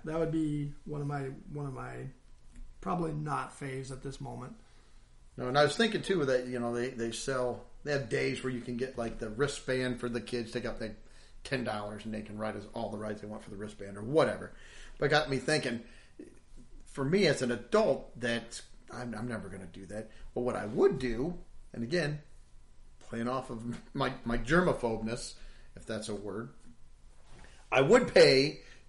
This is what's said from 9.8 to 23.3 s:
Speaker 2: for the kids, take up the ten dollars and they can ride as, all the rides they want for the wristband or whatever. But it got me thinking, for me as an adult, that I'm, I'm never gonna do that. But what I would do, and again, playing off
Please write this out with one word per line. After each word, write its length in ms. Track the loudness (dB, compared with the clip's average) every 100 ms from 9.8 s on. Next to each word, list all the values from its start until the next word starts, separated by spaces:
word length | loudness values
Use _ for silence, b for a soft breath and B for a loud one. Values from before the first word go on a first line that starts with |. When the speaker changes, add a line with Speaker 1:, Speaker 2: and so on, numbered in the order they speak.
| 0 0
Speaker 2:
for 100 | -2
the 100 | -2
kids, 320 | -2 -4 -2
take 140 | -4 -4
up 140 | -4
the 120 | -6 -8 b b b b
ten 200 | -4 -2
dollars 400 | 0 -2 -4 -6
and 100 | -6
they 80 | -6
can 160 | -6 -4
ride 200 | -4 -4
as, 80 | -8
all 160 | -6 -4
the 80 | -4
rides 240 | -6 -6
they 60 | -8
want 140 | -10
for 60 | -10
the 40 | -10
wristband 400 | -10 -10 -10 -8
or 60 |
whatever. 500 | 2 6 6 4 -6 B B B B 0
But 80 | 4
it 40 |
got 200 | 4 4
me 80 | 0
thinking, 440 | 2 2 2 -2 B B B -18 -18 -20 -20 -18 -16 -18 -12
for 140 | -4 2
me 220 | 6 6
as 140 | 6
an 100 | 2
adult, 680 | 0 2 4 6 4 -2 -4
that 400 | -2 0 -4 -12 -14 -18 -14
I'm, 240 | -8 -6 -6
I'm 120 | -4
never 180 | -6 -6
gonna 200 | -10 -10
do 140 | -12 -10
that. 240 | -10 -10 b b
But 80 | -2
what 140 | 0 0
I 80 | -2
would 340 | 4 4 4
do, 360 | 0 0 -2 -4 -10 -16 -12
and 120 | -8
again, 360 | -2 0 0 -2 -8 -20 -20 -20 -20 -20 -20 -18 -8
playing 200 | -4
off 200 | -2